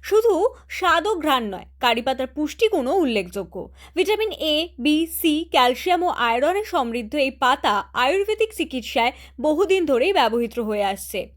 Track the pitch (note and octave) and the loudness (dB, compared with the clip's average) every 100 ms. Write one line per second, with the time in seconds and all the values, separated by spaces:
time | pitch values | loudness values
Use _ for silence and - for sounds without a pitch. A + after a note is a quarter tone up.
0 | - G#4 A4+ E4+ A#4 - - - F4+ E4 | 0 2 4 2 0 -2 -12 -4 2 2
1 | F4+ F#4 D4+ C4+ G#3+ F#3 - - A#3+ A#3 | 2 -2 0 0 0 -8 -14 -2 0 0
2 | B3 C4 C4 D4 D4+ - A4 F#4+ B3+ F#4 | -2 -2 -4 -6 -6 0 0 2 0 0
3 | C#4+ G#3+ F3+ G3 E3+ F#3 - - - E4 | 2 0 -4 -8 -10 -12 -16 -18 -10 -4
4 | F#4 G#4 A4 - D#4 D4+ E4+ - C4 D4+ | 0 0 -2 -2 0 0 -2 -2 0 0
5 | D#4+ - E4 D4+ E4+ D#4 B3 B3+ F#4 F4 | 0 -2 0 0 0 4 4 2 0 0
6 | F4 - A#3 A#3+ D4 F#4+ G#4+ F4 A#3 A#3 | 0 0 0 0 0 0 -2 -2 -2 -4
7 | G#3+ D4 C4+ C4 B3+ C#4 C4+ G#3 - A3 | -6 -2 -2 0 0 2 2 0 -2 -2
8 | B3+ F#4+ G4+ G#4+ A4 - C4 C4 A3 - | 0 2 0 0 -2 -2 -6 -6 -4 0
9 | A#3 - - - D4 D#4 F#4+ F#4+ D4+ B3 | 0 -2 -14 -4 0 2 2 2 2 2
10 | D#4+ G4 A#3 A#3 A#3 A#3 G#3+ G#3 G3+ G3 | 2 2 2 2 -2 -4 -4 -2 -2 -4
11 | - G3 - | -8 -10 -10